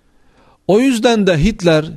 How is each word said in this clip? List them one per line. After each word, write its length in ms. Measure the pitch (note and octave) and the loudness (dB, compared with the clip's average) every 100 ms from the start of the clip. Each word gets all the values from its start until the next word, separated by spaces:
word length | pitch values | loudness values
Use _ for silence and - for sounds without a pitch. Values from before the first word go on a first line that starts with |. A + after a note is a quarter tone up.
| _ _ _ _ _ _ - | _ _ _ _ _ _ -2
O 120 | G#3 | 0
yüzden 460 | C4+ A#3 A#3+ A3+ F#3+ | 0 0 0 2 0
de 180 | D#3+ | 0
Hitler 480 | G3 G#3+ F3 D#3 D#3 | 0 0 0 0 -2